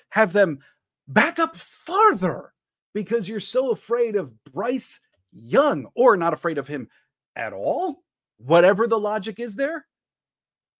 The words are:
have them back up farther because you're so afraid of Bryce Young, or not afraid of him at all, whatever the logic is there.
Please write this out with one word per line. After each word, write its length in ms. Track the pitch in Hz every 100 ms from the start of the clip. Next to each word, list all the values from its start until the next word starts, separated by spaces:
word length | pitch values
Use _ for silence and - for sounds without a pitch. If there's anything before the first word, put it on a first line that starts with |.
| _
have 240 | 214 208
them 260 | 202 185 139 _ _ _ _ -
back 320 | 170 302 320
up 160 | 320
farther 960 | - - - - 370 440 214 180 113 - _ _ _ _
because 360 | 208 202 233 180
you're 100 | 220
so 320 | - 254 269
afraid 460 | 202 - 240 233 202
of 260 | 139 _
Bryce 560 | - 135 233 262 - - _ _ _
Young, 560 | - 117 202 294 160 110
or 220 | - 247 196
not 160 | 170
afraid 260 | 156 170 147
of 80 | 131
him 220 | 147 113 _ _ _ _ -
at 160 | 113
all, 500 | 98 120 254 370 269 _ _ _ _
whatever 500 | 123 170 180 196 226
the 100 | 220
logic 400 | 208 214 214 208
is 160 | 240
there. 320 | 202 277 330 - _ _ _ _ _ _ _ _